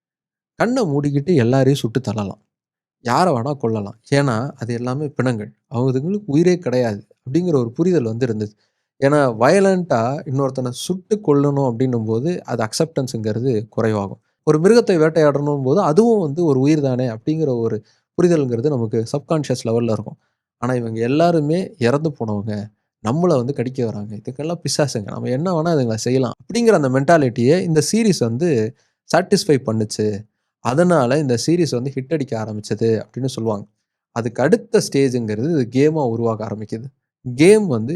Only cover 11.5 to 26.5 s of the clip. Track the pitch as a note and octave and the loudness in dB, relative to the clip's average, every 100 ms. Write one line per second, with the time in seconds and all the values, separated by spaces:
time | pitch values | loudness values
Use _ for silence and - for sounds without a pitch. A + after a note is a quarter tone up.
11.5 | C#3 C3+ A2+ C3 A#2+ A2 A2+ D#3 F3+ - | 0 -2 0 -2 -2 -2 -2 -2 -6 -6
12.5 | A#2 A2 - D#3+ - B2+ A#2 A2 A2+ C3 | -4 -4 -2 -2 -2 -4 -4 -4 -2 0
13.5 | G#2+ A2 - A2 G#2+ G2 - _ _ D#3 | -2 -4 -2 0 0 -4 -10 _ _ 0
14.5 | D#3 F#3 A#3 A3+ E3+ D#3 D#3+ D3 C#3+ D3 | 2 6 4 4 2 4 4 2 2 -2
15.5 | C#3+ B2+ F3+ E3 D#3+ A#3 G#3+ D#3 D#3 E3 | -2 0 2 4 4 4 2 0 0 2
16.5 | C3 C#3 D#3 C#3 B2 B2+ A2 - D#3+ C#3+ | 2 4 2 2 0 -2 -4 -4 -2 0
17.5 | A#2+ A2+ G#2+ _ _ _ - F3 E3 C3 | 0 -2 -4 _ _ _ 2 4 4 0
18.5 | A#2 C#3+ C3 A2+ A#2 A2+ D3+ - D#3+ C3+ | 0 0 -2 -2 -2 -2 -6 -2 -4 -2
19.5 | B2 A#2+ A#2 A#2 G#2+ G#2+ - _ _ _ | -4 0 -2 0 -2 -6 -16 _ _ _
20.5 | - A#2+ B2+ A2+ A2+ A#2+ D3 F3 E3 D3 | -8 -4 -2 -4 -4 -2 2 2 2 0
21.5 | F3 G3 - A#2 C#3+ D#3+ C#3+ A2 G#2 G#2+ | -2 -4 -2 0 2 -2 -6 -4 -4 -4
22.5 | G#2 G#2 _ _ _ A2 D3+ F3+ C3+ B2 | -8 -10 _ _ _ -4 0 2 2 0
23.5 | C#3 B2 B2+ A2+ G#2 G#2 G#2+ - B2+ D#3 | -4 -6 -4 -4 -4 -10 -12 -12 -10 -8
24.5 | E3+ C#3+ - C#3 A#2 G2 G#2+ A#2+ C3 F#3 | -6 -6 -2 -2 -2 -8 -8 -4 -2 -2
25.5 | E3 E3+ D#3 A#2+ A2 A#2+ C3 B2 - - | 0 0 0 0 -2 0 0 0 -6 -6